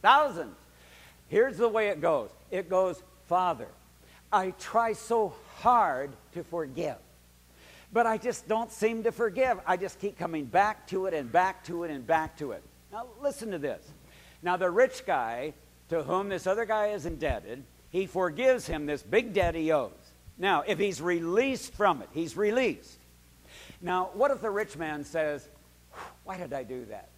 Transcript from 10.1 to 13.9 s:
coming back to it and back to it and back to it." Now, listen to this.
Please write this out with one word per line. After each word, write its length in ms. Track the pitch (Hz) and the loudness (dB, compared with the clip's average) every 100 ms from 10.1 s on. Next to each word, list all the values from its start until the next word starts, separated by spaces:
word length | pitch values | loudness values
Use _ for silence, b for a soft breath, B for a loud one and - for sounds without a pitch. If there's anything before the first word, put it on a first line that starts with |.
| - | -4
coming 280 | 175 160 131 | -4 -4 0
back 420 | 170 208 214 - | 2 2 0 -6
to 180 | 185 190 | -4 -2
it 80 | |
and 180 | 160 123 | -2 2
back 320 | 156 190 185 - | 2 2 -2 -8
to 180 | 170 | -6
it 80 | 170 | -6
and 140 | 143 120 | -8 2
back 320 | 160 156 - | 2 2 -8
to 120 | 147 | -8
it." 120 | 98 - - - | -8 -14 -20 -14
Now, 160 | 208 247 214 | -12 -12 -4
listen 300 | 285 - 226 | -4 -4 -6
to 80 | 175 | -4
this. 280 | 139 98 - | -4 -6 -12